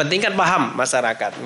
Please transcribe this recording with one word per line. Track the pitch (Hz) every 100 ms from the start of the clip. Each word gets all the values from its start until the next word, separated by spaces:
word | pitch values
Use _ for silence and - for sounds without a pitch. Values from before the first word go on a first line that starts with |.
penting | 147 185
kan | 214 190
paham | 170 180 113 117
masyarakat. | 127 127 120 113 104 104